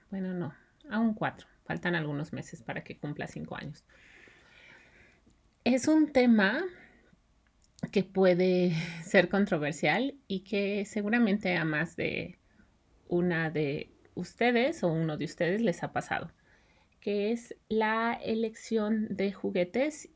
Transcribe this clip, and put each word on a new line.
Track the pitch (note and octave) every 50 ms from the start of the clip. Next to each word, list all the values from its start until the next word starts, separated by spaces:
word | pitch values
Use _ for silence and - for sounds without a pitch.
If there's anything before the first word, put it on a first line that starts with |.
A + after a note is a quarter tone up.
| _ -
Bueno, | G3 F#3+ F#3 F#3 F#3
no, | F3+ E3+ D#3 - - _ _ _ _ - D4
aún | G#3 A3 A#3 A3+ G#3+
cuatro. | A3 D#3+ C3+ - - - _ _ _ _
Faltan | - E3 E3 - F3 F3
algunos | E3 D#3 D3 D3 C#3+ D3+ -
meses | - D#3 D#3+ - - -
para | - - C#3+ D#3
que | - - - -
cumpla | - D3 D3+ - D3+ -
cinco | - - D#3 - -
años. | - - C#3+ D3 - _ _ _ - - - - - - - - _ _ _ - - - - - - - - _ - - _ _ _ _ _ _ _ _ _ _ _ -
Es | A#3 B3 B3+ -
un | D4+ D#4 D#4 D4+ D4
tema | - C4 B3 B3 A3+ G#3+ G3 G3 A3+ D4+ F#4+ F4+ - - - - _ _ _ _ _ _ _ _ _ _ _ _ _ _ _ _ _ _ - -
que | - G3+
puede | F#3 - - F#3+ F#3+ F#3 F3+ F3 F#3 F#3 F#3 F3+ F3+ F3+ E3 D#3+ E3+ - - - -
ser | - - G3 F3 F3+
controversial | - G3 G3+ G3 F#3+ D#3 D3 D3 E3 - - D3+ D#3 G3+ B3+ C#4 - - _
y | - G3 F#3+
que | - - A3 G3+ G3+ G3 G3+ G3+ G3+
seguramente | - - G#3+ G3+ G#3 A3+ A#3+ A#3 A3+ G#3 G#3+ - F#3 F3+
a | E3+ D#3+
más | D#3+ D#3 D3 E3 E3 -
de | - - - - - - E3+ F3+ _ _ _ _ _ _ _ _ _ _ _ _ _ _
una | - F3 F3 F3+ F3+ E3+ E3 D#3+ D#3
de | E3 D#3 D#3 C#3 C#3+ D#3 - - _ _ _ _ -
ustedes | - F3+ - - - A3+ B3 B3 A3+ B3 C#4+ E4 -
o | - E3+
uno | D#3+ D#3+ E3 D#3 D3+
de | - D3
ustedes | D#3+ - - F3 D#3+ F#3+ A3
les | A#3 F#3+ E3 - -
ha | -
pasado, | - B2 - - - - - E3 - _ _ _ _ _ _ _ _ _ _ _ _ _
que | - G#3 G3+ G#3 G3+ G#3+
es | A#3+ A#3 - - - _ _ -
la | G#3+ A3 A3 G#3+ A3 A3+ A3+ A#3 A#3
elección | - - - A3+ A3 A3+ A3 A3 - - - A3+ A3 G#3 G#3+ A3+ G#3+ G#3+ G#3+
de | G3 F#3+ G3 G3+
juguetes | G3+ - - G3+ F#3+ F#3+ F3+ F3+ - A#3+ C4+ D4+ D4+ - - - _